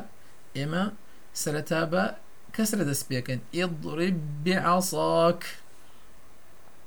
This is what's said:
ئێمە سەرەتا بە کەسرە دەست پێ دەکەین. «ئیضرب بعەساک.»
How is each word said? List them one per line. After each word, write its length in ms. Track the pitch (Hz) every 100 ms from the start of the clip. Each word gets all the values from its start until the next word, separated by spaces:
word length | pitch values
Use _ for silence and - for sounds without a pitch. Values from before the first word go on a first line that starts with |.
| - - - - - 135
ئێمە 280 | 147 175 208 - - - - -
سەرەتا 420 | 160 151 147 160 165
بە 120 | 175 202 - - - -
کەسرە 300 | - 214 214 143
دەست 140 | 139 -
پێ 60 | 127
دەکەین. 220 | 123 123 - 170
«ئیضرب 600 | 180 156 156 156 185 170 151 147
بعەساک.» 960 | 170 185 165 180 185 156 160 165 170 170 - - - - - - - - - - - - - -